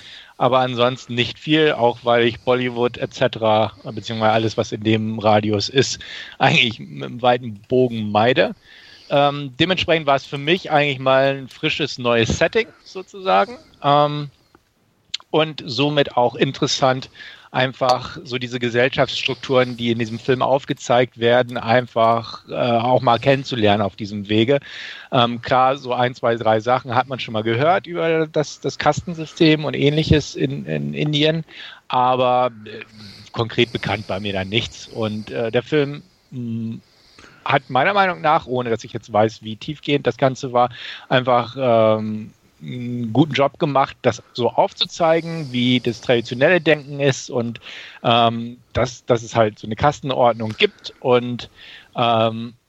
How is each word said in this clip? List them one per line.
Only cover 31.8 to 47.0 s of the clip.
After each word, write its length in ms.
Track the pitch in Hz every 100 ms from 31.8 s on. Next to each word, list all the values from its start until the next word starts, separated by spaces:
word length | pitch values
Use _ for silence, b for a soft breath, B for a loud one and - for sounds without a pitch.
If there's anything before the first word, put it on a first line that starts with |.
| -
aber, 640 | 127 127 127 127 123 123 113 107
äh, 140 | 110 - 107 104 - -
konkret 400 | - 113 - 120
bekannt 380 | 120 - 104 104
war 100 | 98
mir 140 | 104
da 120 | 98 95
nichts. 420 | 110 - - -
Und, 420 | 117 110 107 107
äh, 220 | 131 113
der 120 | 120
Film, 380 | - 156 143 147 - _ _
mh, 480 | 131 120 113 113 113 - B B B B B -
hat 240 | 139 -
meiner 240 | 127 170
Meinung 280 | 202 190 165
nach, 260 | 156 156 117
ohne 240 | 123 123
dass 120 | 110
ich 100 | -
jetzt 200 | 113 -
weiß, 300 | 104 113 -
wie 140 | 110 110
tiefgehend 500 | - 147 - 143 127
das 100 | -
Ganze 360 | 135 123 135
war, 160 | 120 123 B B B B
einfach, 480 | 131 127 120 117 127
ähm, 720 | 127 113 110 110 107 107 110 - _ _ 151
einen 460 | 127 120 120 117
guten 220 | 117 156
Job 260 | 135 139 -
gemacht, 380 | 160 135 135 -
das 200 | 123 113 -
so 180 | - 117
aufzuzeigen, 1040 | - 190 - - - 165 165 165 165 143
wie 300 | 123 123 127
das 180 | 123 113
traditionelle 640 | - 120 117 120 151 180
Denken 400 | 160 151 139 143